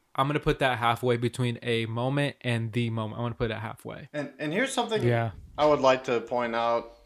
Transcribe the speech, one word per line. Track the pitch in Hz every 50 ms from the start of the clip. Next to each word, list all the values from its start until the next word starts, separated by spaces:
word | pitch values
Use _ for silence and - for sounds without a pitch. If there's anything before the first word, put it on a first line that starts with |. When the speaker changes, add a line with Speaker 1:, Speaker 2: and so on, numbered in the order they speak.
| _ _ -
Speaker 1:
I'm | - 135
gonna | 143 147 147
put | - 156 139 -
that | 147 131 123
halfway | 110 120 117 117 - 127 123 120
between | 117 120 117 - - 127 120 117 - -
a | 120 117 113 113
moment | 110 113 117 123 131 139 143 143 139 - -
and | - 123 117 113 113 110 107
the | 120 120 113
moment. | 113 113 107 107 110
I | 117 120
wanna | 120 113
put | - 123 110
that | 110 107
halfway. | 110 110 113 - - 110 107 - 151 - -
Speaker 2:
And, | 147 139 127 -
and | - 151 151 160
here's | 214 262 262
something | - 254 226 208 - 131 120
Speaker 3:
Yeah. | 120 120 117 117 113 - - - - -
Speaker 2:
I | 143 151
would | 151 147 131
like | 131 131 131 131 -
to | - 120 113
point | 113 - 127 123 120 117 113
out, | 117 117 117 117 117 - - - - -